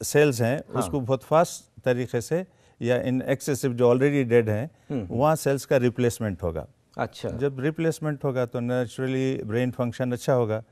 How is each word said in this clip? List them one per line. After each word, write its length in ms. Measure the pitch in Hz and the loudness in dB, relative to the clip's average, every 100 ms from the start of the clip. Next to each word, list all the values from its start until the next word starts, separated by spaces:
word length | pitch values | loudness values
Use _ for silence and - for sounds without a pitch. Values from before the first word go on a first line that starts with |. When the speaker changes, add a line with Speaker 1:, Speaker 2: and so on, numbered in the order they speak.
Speaker 1:
सेल्स 380 | 107 147 151 117 | 0 4 4 4
हैं, 180 | 117 143 | 0 0
Speaker 2:
हाँ। 240 | - 131 | -4 -4
Speaker 1:
उसको 180 | 98 139 | -2 -2
बहुत 220 | 120 131 | -2 -2
फास्ट 600 | - 156 175 - _ - | 2 2 2 -2 _ -6
तरीके 380 | 131 123 120 123 | -2 0 0 -4
से 240 | - 165 185 _ _ - | -2 -6 -6 _ _ -6
या 220 | 120 123 | 0 0
in 180 | 127 127 | 0 -2
excessive 480 | - 139 - 139 139 | -2 -2 -2 -2 -2
जो 240 | 120 120 | 2 4
already 380 | 127 143 143 123 | 6 4 2 4
dead 180 | 120 107 | 4 4
हैं, 220 | 107 147 _ - | -2 -4 _ -8
Speaker 2:
हम्म, 140 | 139 | -6
हम्म। 120 | 90 117 | -4 0
Speaker 1:
वहाँ 200 | 147 156 | 2 2
सेल्स 300 | 143 139 - | 0 -2 2
का 120 | 139 | 2
रिप्लेसमेंट 680 | 123 110 120 - 110 87 | 2 2 0 0 -4 -2
होगा। 240 | 87 80 58 _ _ - | -4 -4 -10 _ _ -8
Speaker 2:
अच्छा। 320 | 117 - 117 | -8 -6 -8
Speaker 1:
जब 300 | 117 139 131 | -2 -2 -2
रिप्लेसमेंट 640 | 143 156 165 151 156 143 | -4 -2 -2 -2 -6 -4
होगा, 220 | 143 127 123 | -2 -2 -2
तो 140 | 123 | -2
naturally 840 | 120 123 117 - 131 131 131 135 | -2 -2 -2 -4 -2 0 0 -2
ब्रेन 280 | 107 117 127 | -2 0 0
फंक्शन 400 | 123 123 - 127 | -2 -4 -2 -4
अच्छा 220 | 123 - | -2 2
होगा। 300 | 127 110 110 - | 2 2 -2 -6